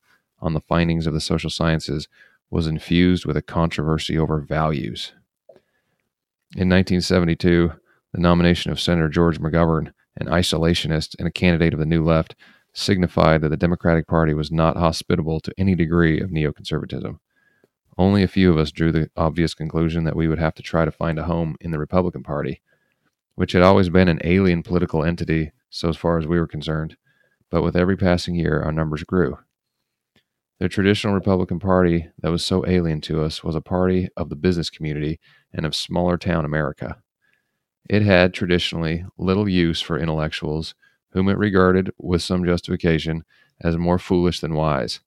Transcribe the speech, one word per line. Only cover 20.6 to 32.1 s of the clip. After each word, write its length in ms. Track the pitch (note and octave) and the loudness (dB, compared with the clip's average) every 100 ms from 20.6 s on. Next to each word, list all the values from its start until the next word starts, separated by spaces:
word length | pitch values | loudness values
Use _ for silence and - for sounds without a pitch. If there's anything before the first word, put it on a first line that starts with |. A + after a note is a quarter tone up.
try 220 | - E2+ D#2+ | -4 -2 -2
to 60 | |
find 280 | - E2 D#2 | -2 -6 -4
a 40 | |
home 340 | D#2 E2+ E2 D2 | -4 -4 -4 -6
in 120 | F2 | -8
the 80 | D#2 | -6
Republican 440 | D2+ F#2 F2+ C#2+ | -2 0 0 -4
Party, 380 | C2 C#2+ C2 - _ _ _ _ _ _ _ - | -8 -6 -6 -8 _ _ _ _ _ _ _ -4
which 180 | F2+ | 0
had 80 | F#2+ | 4
always 280 | F2+ G2 F2+ | 6 6 4
been 180 | F2+ F#2 | 4 4
an 120 | E2 | 2
alien 400 | - F#2 F#2+ E2+ | 2 2 4 0
political 400 | - F2 F2 D#2+ | 0 -2 0 0
entity 480 | D#2 E2+ D#2+ D#2+ D#2 - _ | -2 -2 -2 -2 -2 -10 _
so 200 | - E2+ | -6 -4
as 80 | D#2+ | -2
far 200 | E2+ E2 | 0 0
as 100 | D#2 | 0
we 120 | F2 | -2
were 80 | E2 | -2
concerned, 500 | D#2 D#2 D#2 D#2+ - _ _ _ _ _ | -6 -6 -6 -6 -12 _ _ _ _ _
but 140 | E2+ | -2
with 120 | E2+ E2+ | 0 0
every 220 | F2+ F#2 | 0 0
passing 380 | F#2 F2 - F2 | 2 0 0 -2
year, 260 | D#2 D#2 | 0 0
our 100 | D#2 | -2
numbers 320 | D#2 D#2 D2+ | -2 -4 -6
grew. 340 | - F#2 C#2+ B1+ _ _ _ _ _ _ _ _ _ _ _ _ | -2 0 0 -2 _ _ _ _ _ _ _ _ _ _ _ _
The 100 | F#2 | -4
traditional 440 | - G2 G#2 G#2+ | 2 2 2 0
Republican 460 | G2 G2+ F#2 F2+ F2 | 0 2 0 0 -4
Party 480 | F#2+ F#2 F2+ E2+ E2+ | 2 4 4 2 -2